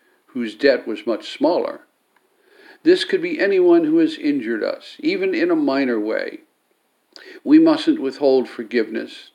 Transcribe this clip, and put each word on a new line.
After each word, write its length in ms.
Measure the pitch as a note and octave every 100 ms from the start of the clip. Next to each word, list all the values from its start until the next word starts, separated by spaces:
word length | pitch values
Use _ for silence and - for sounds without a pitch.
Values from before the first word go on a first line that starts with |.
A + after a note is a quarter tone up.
| _ _ _
whose 280 | B2 A2+
debt 320 | G#2 C#3 B2 -
was 200 | G#2 A#2+
much 300 | G#2 - -
smaller. 440 | D3+ D#3+ - - _ _ _ _ _ _ _ _ - -
This 200 | D#3 F3+
could 180 | - F3+
be 180 | E3+ D#3
anyone 440 | G3 F#3 F3 E3+
who 140 | D3+ E3
has 180 | D#3 -
injured 460 | D3 C#3+ A2+ A2
us, 340 | G2 - - -
even 340 | D#3+ F#3+ F#3+
in 160 | - F4
a 60 | E4
minor 420 | C#3+ C3+ C3 G#2+
way. 420 | G#2+ G1+ G1+ - _ _ _ _ _ _ _ - - -
We 140 | B2+ D#3
mustn't 420 | E3 D3 D#3+ B2
withhold 480 | C3+ C3+ C#3+ C3 A#2+
forgiveness, 840 | - A2+ B2 - - - - -